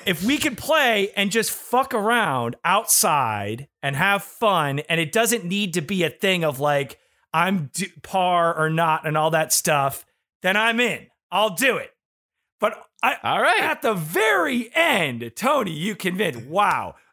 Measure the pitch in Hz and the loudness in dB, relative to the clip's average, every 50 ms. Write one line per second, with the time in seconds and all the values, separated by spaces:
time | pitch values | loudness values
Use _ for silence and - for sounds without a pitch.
0 | - 202 185 156 180 220 285 302 - 311 247 - - 247 302 311 285 247 226 202 | -2 -4 -4 -2 0 0 0 2 0 -2 -2 -2 -2 0 2 2 4 4 2 2
1 | 196 202 - - 202 202 180 226 214 - - - - - - 247 269 262 - 226 | 0 -2 -2 -2 -2 0 0 0 0 -2 -4 -8 -4 0 0 0 2 0 0 0
2 | 196 214 233 240 214 170 139 127 120 117 123 - - 165 180 208 226 - - - | 0 2 2 2 2 2 0 0 0 -2 -4 -2 0 0 2 2 2 2 2 2
3 | - 196 160 143 131 113 107 104 101 101 110 117 139 - _ _ - 139 139 135 | 4 4 2 2 2 0 0 -2 -4 -4 -6 -8 -10 -14 _ _ -6 -4 0 2
4 | 180 196 202 202 190 - - - 240 214 196 175 151 143 139 143 147 - 165 165 | 2 2 2 2 -2 -6 -6 -2 0 2 2 2 2 0 -2 -4 -2 -2 -2 -2
5 | 160 147 - 220 233 220 233 233 175 175 185 202 208 196 160 190 151 - 202 185 | -2 0 0 0 2 2 0 -2 -2 -2 -2 -2 -2 -2 -2 -4 -4 -2 0 0
6 | 170 156 - - - 196 185 180 165 156 143 131 143 147 147 143 139 131 - - | 0 -2 -2 -2 0 0 2 2 0 -2 -2 0 0 0 0 0 -2 -4 -8 -16
7 | _ _ _ _ _ _ - 160 170 185 202 190 151 131 - - 185 180 - - | _ _ _ _ _ _ -2 0 0 2 0 0 -2 -4 -6 -8 -8 -8 -10 -14
8 | - - - 190 180 180 180 175 170 165 165 160 156 160 160 160 170 165 156 156 | -10 -4 -2 0 2 2 2 2 2 2 0 0 0 0 0 2 2 2 0 0
9 | - 160 151 156 156 160 156 160 160 156 - - - - 156 143 139 139 131 - | -2 -2 0 0 0 2 2 0 0 0 0 0 0 0 0 2 0 0 -4 -6
10 | - _ _ _ _ _ _ _ - 185 190 214 220 233 226 226 247 233 170 - | -12 _ _ _ _ _ _ _ -2 0 0 2 2 0 2 2 0 0 -2 -4
11 | - - _ _ _ _ - 185 214 220 185 151 247 269 220 147 - - _ _ | -8 -14 _ _ _ _ -2 0 0 0 0 2 2 2 2 0 -4 -10 _ _
12 | _ _ _ _ _ _ _ _ _ _ _ _ - 220 - - - - _ _ | _ _ _ _ _ _ _ _ _ _ _ _ -2 -2 -2 -6 -12 -20 _ _
13 | - 226 277 - - 110 139 180 226 294 370 427 - 311 302 - - 254 220 185 | -2 -2 -2 -2 -2 -2 0 2 2 2 2 2 2 0 -2 -2 -2 -2 0 -2
14 | 160 151 165 - 440 440 415 381 339 294 262 240 240 - - 320 330 339 269 208 | -2 -2 0 0 2 2 2 2 0 0 -2 -4 -4 -2 0 0 2 2 2 2
15 | 170 143 123 117 117 117 - - - 254 302 285 226 190 160 147 160 208 208 - | 0 -2 -2 -6 -8 -10 -8 -4 0 0 2 2 0 -2 -4 -6 -6 -6 -6 -4
16 | - 185 175 185 214 175 131 117 127 135 156 196 208 190 160 127 107 90 76 - | -4 -4 -2 -2 -2 -2 -4 -6 -8 -4 0 2 2 2 2 0 -2 -6 -10 -14
17 | _ _ | _ _